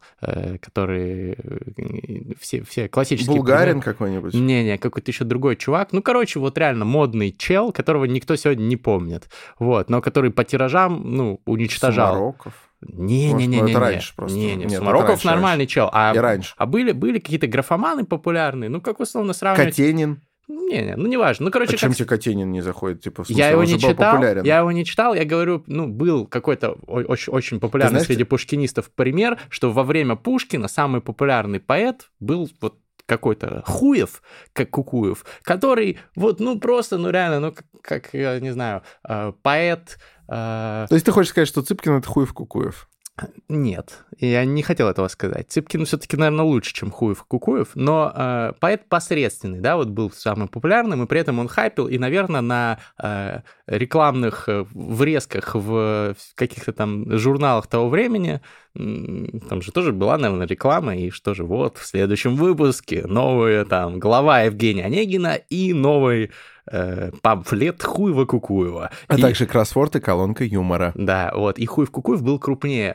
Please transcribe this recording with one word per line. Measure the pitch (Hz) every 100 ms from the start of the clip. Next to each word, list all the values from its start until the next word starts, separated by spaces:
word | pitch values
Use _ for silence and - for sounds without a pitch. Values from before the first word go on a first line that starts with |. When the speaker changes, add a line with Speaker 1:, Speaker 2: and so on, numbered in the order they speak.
| - _
Speaker 1:
э, | - 92 92 92
который, | - - 95 92 90 92 92
э, | - - - - - - - - - - 107
все, | - 127
все | 110 - 107
классические | - 135 127 123 147
Speaker 2:
Булгарин | 127 143 180 143
Speaker 1:
примеры. |
Speaker 2:
какой-нибудь? | 123 107 104 95 92
Speaker 1:
Не-не, | 120 131 127 113 101
какой-то | 120 - -
еще | - 117
другой | 123 135 117
чувак. | - 160 196
Ну, | 185
короче, | 220 247 233 147
вот | 135 139
реально | 156 120 107
модный | 143 139 110 101 -
чел, | - 190 233
которого | - - 151 135
никто | 127 - 160
сегодня | 147 131
не | 110 123
помнит. | - 98 85 82 - - - -
Вот, | 117 117 87
но | 120
который | 135 - 131
по | - 117
тиражам, | 131 131 165 185 170 120 127
ну, | 117 98 -
уничтожал. | 113 113 - 131 113 104
Speaker 2:
Сумароков? | 95 110 135 110 - _ _
Speaker 1:
Не-не-не-не-не. | - 90 92 127 147 139 123 127
Speaker 2:
Может, | 110
ну, | 113
это |
раньше | 120 170 - -
просто. | 95 98
Speaker 1:
Не-не, | 107 95
Speaker 2:
Нет, | 104
это | 98
Speaker 1:
Сумароков | 101 123 110
Speaker 2:
раньше, | - 180
Speaker 1:
нормальный | 165 190 160
Speaker 2:
раньше. | 131
Speaker 1:
чел. | - 107
А, | 110 110 110
Speaker 2:
И |
раньше. | 120 101 98 -
Speaker 1:
а | 143
были, | 202 247
были | 131 208 226
какие-то | - 151 139
графоманы | 107 135 170 311 302 190
популярные, | 160 175 170 151 131 110
ну, | 156
как | 233 214
условно | 247 247 202
сравнивать? | 185 196 190 156 147
Speaker 2:
Катенин? | 143 160 151 147 _ _ -
Speaker 1:
Не-не, | 302 370 311 101 98
ну, | 208
неважно. | 254 180 110 170
Ну, |
короче, | 240 113
Speaker 2:
А | -
чем | 131
Speaker 1:
как | 127
Speaker 2:
тебе | 113
Катенин | 113 117 101 92
не | 92
заходит? | 87 - 92 85
Типа, | - -
в | 90
смысле, | 117
Speaker 1:
Я | 143
его | 160
Speaker 2:
он | 170
Speaker 1:
не |
Speaker 2:
же | 170
был | 131
Speaker 1:
читал, | 117 208
Speaker 2:
популярен. | 240 113 95 95
Speaker 1:
я | 160
его | 170
не | 170 165
читал, | - 233 190
я | 156
говорю, | 165 175 170 -
ну, | 151 147
был | 107 170 151 107
какой-то | 123 156 131 113 - -
о-, | 120
очень, | - 127 -
очень | 131 - 110
популярный | 113 135 131
Speaker 2:
Ты | 131
знаешь, | 165
Speaker 1:
среди | 117
Speaker 2:
ты | 117
Speaker 1:
пушкинистов | 131 - 143 139 - -
пример, | - 127 156 233 240 -
что | - 127
во | 113
время | 131 156 135 113
Пушкина | - 254 - 151 98
самый | - 147 123
популярный | - 110 139 123 101 98
поэт | - 147 240 254 - _
был | 107 170 156 -
вот | 110 - _ _ -
какой-то | 113 - 107 - - -
Хуев, | 101 277 254 98 - _ - -
как | - 131
Кукуев, | - 131 123 101 92 - -
который | - 180 269 240 202 170 - -
вот, | 214 175
ну, | 233 233
просто, | 226 240 226 180
ну, | 175
реально, | 180 175 147
ну, | 160
как, | - - _
как, | - 147 -
я | 139 135 127
не | 127
знаю, | 120 120 98 - - -
э, | 110 104 -
поэт, | 139 147 170 170 - - - _ -
э, | 113 113 110 110 107 107
Speaker 2:
То | 160
есть | 196
ты |
хочешь | 196 175
сказать, | - 151
что | -
Цыпкин — | 127 190 - 139
это | -
Хуев | 147 135
Кукуев? | - 113 - - - - _ - - - - -
Speaker 1:
Нет, | 151 131 87 - - _ -
я | 127 120
не | 131 147
хотел | 147 170 110
этого | 92 92
сказать. | - 95 - -
Цыпкин | - 151 165 156
все-таки, | 147 - 139
наверное, | 156 151
лучше, | 160 131 -
чем | - 101
Хуев | - 113 95
и | -
Кукуев, | 123 - 254 117 139
но, | 135 156 151
э, | - 127 120 113 -
поэт | 170 208 -
посредственный, | 175 - 160 117 - 98 90
да, | 117 170
вот | 117
был | 101 104
самым | - 110 107 101
популярным, | 120 156 226 226 139
и | 117
при | 156
этом | 151 120
он | 120
хайпил, | - 220 - 117
и, | 123
наверное, | 127 175 185 151
на, | 120 123 120 110 - -
э, | 104 104 98 - - _ -
рекламных, | 104 123 160 147 127 117 - -
э, | 101 95
врезках | - - 110 147 151 - 98 - 113
в, | 101 113 107 107 104 98
в | - -
каких-то | 127 - -
там | - 107 104 110 110
журналах | 123 139 139 117 -
того | 117 120
времени, | 160 247 220 170 147 - - _ -
м, | 104 110 - - - 113 -
там | 92
же | 90
тоже | 170 175
была, | 98 101 151
наверное, | 120 92 87
реклама, | 92 135 165 143 90
и | 90
что | - -
же, | 95 85
вот, | 107 139 -
в | -
следующем | 95 98 104 123 131
выпуске | 175 156 143 123 - 85 -
новые, | 107 131 127 113 107
там, | 98 92 90 90
глава | 101 120 147 131
Евгения | 110 104 110 98 92
Онегина | 165 214 185 170 151 -
и | 175 185
новый, | 165 139 147 131 117 107 - - - -
э, | 92 90 92 90 -
памфлет | 110 101 82 104 151 175
Хуева | - - 202 139 123
Кукуева. | 120 - 98 87 85 - - -
Speaker 2:
А | 139
Speaker 1:
И |
Speaker 2:
также | 127 117 117
кроссворд | 117 107 131 147 139
и |
колонка | - 90 95 110
юмора. | 123 101 90 87 87 85
Speaker 1:
Да, | 95 95 87 -
вот. | 101 98
И | 120
Хуев | - 143
Кукуев | 143 123 151
был | 123 139
крупнее, | - 135 143 127 101